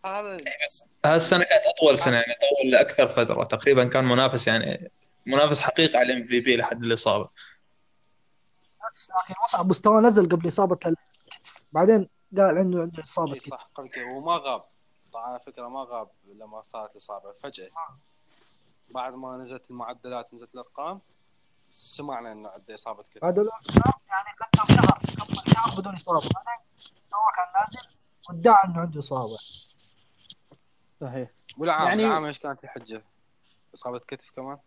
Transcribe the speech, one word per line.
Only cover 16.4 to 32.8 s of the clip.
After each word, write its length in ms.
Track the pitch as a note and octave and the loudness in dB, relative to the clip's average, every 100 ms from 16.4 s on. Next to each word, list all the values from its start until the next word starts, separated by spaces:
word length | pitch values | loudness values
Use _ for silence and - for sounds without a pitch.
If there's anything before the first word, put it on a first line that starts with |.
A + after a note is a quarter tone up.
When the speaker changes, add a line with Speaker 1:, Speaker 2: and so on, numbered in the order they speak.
| G#2+ A2 | -20 -20
Speaker 1:
صارت 300 | _ A2+ G#2+ | _ -16 -16
الإصابة، 420 | G#2 - G2+ G2 G2+ | -20 -18 -18 -18 -20
فجأة. 260 | C#3 - F#2 D#3+ D#3+ C3+ _ _ _ _ _ _ _ _ _ | -20 -20 -20 -16 -16 _ _ _ _ _ _ _ _ _ _
بعد 240 | B2+ B2+ | -12 -12
ما 240 | B2+ C3 B2+ | -14 -16 -16
نزلت 340 | B2+ B2+ _ | -16 -20 _
المعدلات، 600 | B2 A#2 B2 B2+ B2 A#2 | -16 -16 -14 -14 -14 -14
نزلت 200 | A#2+ A#2 | -20 -20
الأرقام، 480 | B2+ A#2+ - D#3 F#3+ _ _ _ _ _ _ _ | -20 -20 -14 -14 -14 _ _ _ _ _ _ _
سمعنا 600 | - - - D3 B2 A#2 | -20 -20 -16 -12 -12 -14
إنه 180 | G#2+ G#2+ | -18 -20
عنده 260 | G2 F#2+ | -20 -20
إصابة 280 | G#2+ A#2 G#2+ | -18 -16 -16
كتف. 200 | - - | -20 -6
Speaker 3:
هذا 180 | E3+ F3+ | -2 0
لو 100 | G#3+ A3 - - - - _ | -2 -4 2 2 2 -2 _
يعني 200 | G4 G4+ - | -8 -8 -12
قدم 340 | - - G#3+ | 0 2 6
شهر، 240 | - A3+ - | 6 6 2
كمل 540 | - - - - - | -8 -10 -10 -8 0
شهر 260 | - A#3 F#3+ | 2 2 -4
بدون 160 | G3 | -10
إصابة، 240 | F3+ - E3 | -12 -4 -2
بعدين 460 | - - - A#3+ _ _ - _ | -2 -8 -8 -16 _ _ -20 _
مستواه 320 | _ G3+ A3 | _ -2 0
كان 100 | - F3+ | -2 -4
نازل 320 | F#3+ G#3+ B3 - _ _ _ - | -4 -4 -10 -20 _ _ _ -16
وادعى 260 | E3 A3 G#3 | 0 6 6
إنه 140 | F#3 E3+ | 6 -2
عنده 200 | E3+ D3+ | -6 -8
إصابة. 380 | C3+ C3 A2+ A2 - - _ _ _ _ _ _ _ - _ _ _ _ _ _ | -6 -6 -6 -10 -16 -20 _ _ _ _ _ _ _ -20 _ _ _ _ _ _
Speaker 4:
صحيح. 280 | C#3 C3 B2 _ - - | -12 -10 -12 _ -20 -6
Speaker 1:
والعام، 300 | E3 D#3 D#3 | -2 0 0
Speaker 4:
يعني 180 | G#3+ | 2
Speaker 1:
العام 200 | A3 D#3 | 0 0
إيش 140 | D3+ C#3+ | -4 -10
كانت 240 | C#3+ C#3 | -12 -12
الحجة؟ 400 | C3+ - | -16 -20